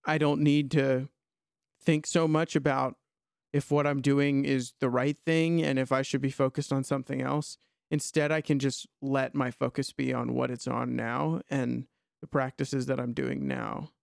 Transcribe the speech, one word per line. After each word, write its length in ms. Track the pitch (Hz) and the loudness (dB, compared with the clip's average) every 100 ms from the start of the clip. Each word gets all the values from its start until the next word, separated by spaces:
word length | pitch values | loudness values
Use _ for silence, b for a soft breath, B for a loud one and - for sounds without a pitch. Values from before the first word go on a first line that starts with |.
I 120 | - 156 | 0 2
don't 240 | 147 143 | 2 4
need 300 | 147 147 143 | 4 4 2
to 380 | 156 135 127 143 _ _ _ _ _ _ _ | 2 2 0 -2 _ _ _ _ _ _ _
think 260 | - 151 - | 2 2 2
so 200 | 175 160 | 0 4
much 280 | 156 165 | 2 2
about 400 | 156 139 135 131 - _ _ _ _ _ | 0 2 0 -2 -6 _ _ _ _ _
if 200 | 143 - | -4 2
what 140 | 147 | 2
I'm 160 | 143 139 | 2 2
doing 440 | 139 139 143 139 | 4 4 4 2
is 280 | 139 135 123 _ | 2 0 -2 _
the 100 | 127 | 0
right 280 | 123 139 147 | 2 0 -2
thing 440 | - 160 165 170 | 0 2 4 2
and 160 | 156 135 | 2 0
if 140 | 127 | 0
I 100 | 131 | 0
should 200 | 135 139 | 0 0
be 80 | 135 | -2
focused 420 | - 131 - - | 0 0 0 -2
on 120 | 135 | -2
something 380 | 131 139 127 135 | 0 -4 -4 -6
else. 360 | 131 147 - - _ _ _ | -2 -2 -4 -14 _ _ _
Instead, 400 | 151 - 160 147 | -4 -2 0 0
I 100 | 156 | -2
can 180 | 147 143 | 0 0
just 280 | 135 - - _ | 0 -4 -14 _
let 340 | 135 135 131 | -2 0 0
my 160 | 139 127 | -2 -2
focus 400 | - 127 - 135 | -2 -4 -2 -6
be 220 | - 131 | -4 -2
on 200 | 127 120 | -2 -2
what 160 | 123 127 | -2 -2
it's 180 | 127 127 | -4 -4
on 280 | 120 123 | -4 -2
now 460 | 120 117 123 151 165 - | -4 -4 -2 -2 -4 -4
and 380 | 139 123 123 127 _ _ _ | -4 -2 -4 -8 _ _ _
the 60 | - | -4
practices 580 | 143 131 - 143 135 | -4 -4 -4 -4 -4
that 140 | 123 131 | -2 -4
I'm 140 | 123 | -4
doing 340 | 117 - - 67 | -4 -4 -4 -4
now. 440 | 65 53 - 156 _ | -4 -6 -8 -10 _